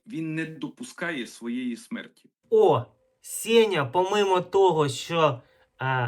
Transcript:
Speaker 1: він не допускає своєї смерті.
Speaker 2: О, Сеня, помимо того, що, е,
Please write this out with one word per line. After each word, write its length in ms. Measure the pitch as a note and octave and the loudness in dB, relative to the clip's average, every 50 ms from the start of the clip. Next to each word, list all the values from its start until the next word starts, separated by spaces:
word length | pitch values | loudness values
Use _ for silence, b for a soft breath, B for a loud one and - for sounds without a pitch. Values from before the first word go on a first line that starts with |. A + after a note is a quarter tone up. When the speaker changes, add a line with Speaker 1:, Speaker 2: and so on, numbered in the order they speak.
| _ | _
Speaker 1:
він 280 | - B2 D#3+ E3 D#3+ D#3 | -14 -12 -10 -8 -6 -6
не 100 | D#3+ D#3+ | -6 -8
допускає 840 | D#3 D#3+ C#3 D3+ B2+ - _ B2 - - - F3 E3+ E3 C3 A2 | -8 -10 -12 -12 -12 -12 _ -18 -18 -12 -10 -8 -8 -6 -8 -10
своєї 500 | G#2+ - - A#2 A#2+ A#2+ B2+ B2+ B2 A#2 | -12 -14 -14 -10 -8 -8 -6 -6 -8 -8
смерті. 540 | A2+ - - B2 G2+ - - _ _ _ _ _ _ _ _ | -10 -12 -12 -12 -12 -12 -14 _ _ _ _ _ _ _ _
Speaker 2:
О, 320 | A#3 A3 G#3 F3 C#3+ A#2+ - - _ _ _ _ _ _ | 4 4 6 4 4 2 -2 -6 _ _ _ _ _ _
Сеня, 640 | _ - - - - G#3+ A3+ A3+ A3 G#3 F#3 D#3 C3+ | _ -14 -12 -10 -4 2 4 4 4 4 2 0 -2
помимо 560 | A#2+ A#2 F3+ F#3 F#3+ G3+ G#3 G3+ G3 F#3 F3+ | 0 0 0 0 2 0 0 2 2 2 0
того, 480 | F3 - - G3 G3 F3+ D#3+ D#3 D3 C#3 | 0 0 2 4 4 4 4 2 0 0
що, 360 | A#2+ - - - E3+ E3 D#3 | -2 -6 -8 -4 0 2 2
е, 160 | D3 C3 A#2+ b b b b b b _ _ C3 C3 C3 B2+ A#2+ | 2 2 -2 b b b b b b _ _ -4 -4 -2 -2 -2